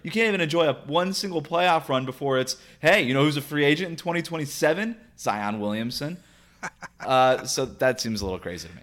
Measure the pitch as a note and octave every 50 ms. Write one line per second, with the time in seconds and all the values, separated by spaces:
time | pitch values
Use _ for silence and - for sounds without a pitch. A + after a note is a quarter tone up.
0 | - E3 - A3 A3+ A3 G3 F3+ E3+ D3+ D#3+ E3+ D#3+ D3 B2 - - C#3+ D3 F3
1 | F3+ F#3+ F#3 - G3+ F#3+ F3 D#3 C#3+ - E3+ E3+ F3+ F3+ E3 D#3+ - - - -
2 | C3 C3 B2 - C#3+ C3+ C3 C3 B2+ - - - - - - _ D3 D#3+ G3 G#3+
3 | C#3+ B2 C3 C3+ C#3+ D3+ C#3+ C#3+ C3+ - D3+ D3 C#3+ C#3+ D3+ E3 F#3+ E3+ E3 -
4 | - E3+ E3+ E3+ E3 E3+ E3+ D#3+ D3 C#3 - - E3 D3+ D#3+ F#3+ A3 A3+ A#3 -
5 | - - _ - - A#2+ G#2 G#2 G2+ G#2 G#2+ G#2+ G#2 G#2 G#2 A2 A2+ B2 - -
6 | D3 D3+ F3+ F3 - _ _ _ _ _ _ _ G3+ F3 - _ F3 - _ -
7 | - - C3 B2+ C3 C3 C3 - A2 - - C#3+ C3 - G2 - C3 C3 B2 -
8 | - A#2 A2 G2 G2+ F#2+ F#2 F2+ - E2+ F2+ E2 E2 E2 F2 -